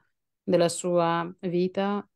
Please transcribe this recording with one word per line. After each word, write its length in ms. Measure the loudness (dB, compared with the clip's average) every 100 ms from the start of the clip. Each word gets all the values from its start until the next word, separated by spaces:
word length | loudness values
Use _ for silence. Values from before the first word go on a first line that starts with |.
| _ _ _ _
della 280 | 0 2 2
sua 600 | 0 0 2 2 0 -4 -6
vita 680 | -4 0 0 -2 -2 -4 -6